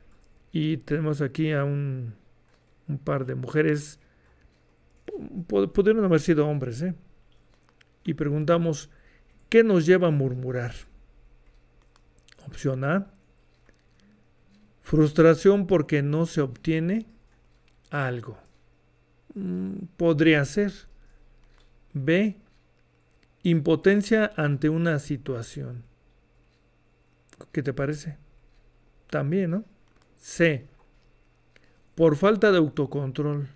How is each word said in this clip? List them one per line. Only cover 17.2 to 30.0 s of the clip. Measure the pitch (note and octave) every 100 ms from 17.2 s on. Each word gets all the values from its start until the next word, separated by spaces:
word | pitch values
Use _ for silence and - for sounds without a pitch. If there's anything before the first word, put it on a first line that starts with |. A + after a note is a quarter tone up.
| _ _ _ _ _ _ _
algo. | C#3+ C3 B2 A#2 G#2 - _ _ _ _ _ _ _ -
Mm, | G#3 F#3+ F3+ F#3+ G3+ F#3 -
podría | E3+ D#3 D#3+ D3+
ser. | C3+ - G3+ - - - - - _ _ _ _ _ _ _
B: | C#3+ C3+ F3 G#3+ F#3+ _ _ _ _ _ _ _ _ _ _
impotencia | F3+ E3 D3+ D#3 F#3+ G3+ G3+ A3 G#3 -
ante | D3 C#3+ D#3
una | D#3+ E3+ D3
situación. | - C#3 - A#2+ A2+ D3 C3 B2 - _ _ _ _ _ _ _ _ _ _ _ _ _ _ - -
¿Qué | -
te | C3+
parece? | B2 C#3 D3+ E3 C#3+ - _ _ _ _ _ _ _ _
También, | D3+ C#3+ F#3 F3+
¿no? | F#3 A3 _ _ _